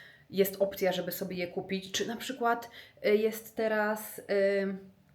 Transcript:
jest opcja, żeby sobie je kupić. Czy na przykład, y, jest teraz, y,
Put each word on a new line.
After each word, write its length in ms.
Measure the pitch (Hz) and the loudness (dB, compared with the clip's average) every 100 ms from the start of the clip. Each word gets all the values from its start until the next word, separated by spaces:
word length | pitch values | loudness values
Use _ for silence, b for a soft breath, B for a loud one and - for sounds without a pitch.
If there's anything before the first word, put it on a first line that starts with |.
| B B B | B B B
jest 320 | 185 190 - | 2 2 2
opcja, 300 | 196 - 185 | 0 2 2
żeby 200 | 180 175 | 2 -2
sobie 240 | - 180 180 | -4 -6 -4
je 100 | 175 | -4
kupić. 440 | 190 - 190 - | -4 -4 -4 -4
Czy 160 | - 208 | -4 -4
na 80 | 226 | -6
przykład, 540 | - 262 233 233 - B B B - | -8 -2 0 0 -4 B B B 4
y, 100 | 214 | 4
jest 380 | 220 214 - - | 4 -2 -8 -2
teraz, 640 | 220 214 208 214 - - | 0 2 2 0 -6 -10
y, 40 | - 202 196 196 196 190 - - _ | 0 4 4 4 0 -4 -10 -20 _